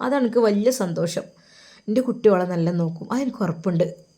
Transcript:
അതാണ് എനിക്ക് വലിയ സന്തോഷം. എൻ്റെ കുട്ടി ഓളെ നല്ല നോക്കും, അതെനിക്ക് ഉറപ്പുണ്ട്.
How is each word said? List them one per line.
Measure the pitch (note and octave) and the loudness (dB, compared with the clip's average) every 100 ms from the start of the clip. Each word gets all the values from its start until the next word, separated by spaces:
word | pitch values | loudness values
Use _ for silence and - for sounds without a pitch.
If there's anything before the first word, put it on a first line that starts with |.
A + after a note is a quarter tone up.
അതാണ് | B3+ C#4 | -2 0
എനിക്ക് | A#3 A#3+ A3 | 2 2 2
വലിയ | G3+ A3+ B3+ | 4 2 0
സന്തോഷം. | F3+ D#3+ E3 - - _ _ - - - - | -2 -2 -4 -4 -10 _ _ -20 -20 -12 -2
എൻ്റെ | A3+ B3 | 0 0
കുട്ടി | - A3 | 2 4
ഓളെ | F#3 F3+ | 4 2
നല്ല | F3 E3+ F3 | 0 0 0
നോക്കും, | E3 E3 E3 | -2 -4 -6
അതെനിക്ക് | B3 C4 - F#3 | -4 -4 -4 -4
ഉറപ്പുണ്ട്. | - F#3+ E3+ F3 - - | -2 -2 0 0 -4 -16